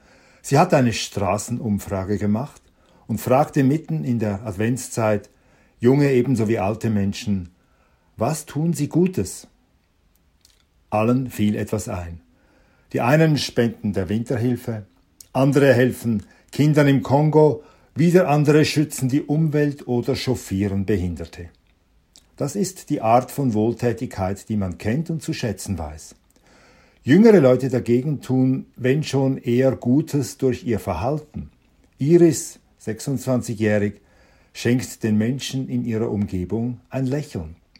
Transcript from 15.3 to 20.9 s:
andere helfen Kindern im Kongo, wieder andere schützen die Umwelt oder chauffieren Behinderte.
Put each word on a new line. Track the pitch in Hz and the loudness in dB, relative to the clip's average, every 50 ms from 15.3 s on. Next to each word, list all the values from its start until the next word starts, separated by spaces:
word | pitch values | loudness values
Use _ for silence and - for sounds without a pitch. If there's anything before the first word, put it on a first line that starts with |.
andere | - 127 135 143 131 143 139 139 | -2 2 2 4 4 6 6 6
helfen | 120 117 131 123 107 - - 120 113 104 - - _ _ _ _ | 6 6 4 2 0 -2 -2 -2 -2 -2 -4 -8 _ _ _ _
Kindern | - - 143 156 147 151 147 139 | -2 2 2 4 4 4 4 4
im | 139 127 - | 4 2 2
Kongo, | - - 135 151 156 147 156 156 147 131 - - - _ _ _ _ _ | 2 2 2 2 4 4 4 4 4 2 -2 -8 -18 _ _ _ _ _
wieder | - 160 175 165 185 175 135 | 0 2 4 6 4 4 4
andere | 143 151 147 143 147 156 147 | 2 2 4 4 4 4 4
schützen | - - 151 151 151 - - 131 127 | 2 2 0 -2 -2 -2 -4 -2 -2
die | 127 147 | 0 -2
Umwelt | - - 147 156 165 156 143 151 147 147 139 - - | -2 -2 0 0 0 0 0 0 0 -2 -4 -6 -6
oder | - 123 120 117 - 131 | -4 -4 -2 -2 -2 -4
chauffieren | 127 - 131 120 - - - 101 95 101 101 101 98 95 | -2 -2 -4 -4 -4 -6 -6 -4 -2 -2 -2 -2 -2 -2
Behinderte. | 87 | -2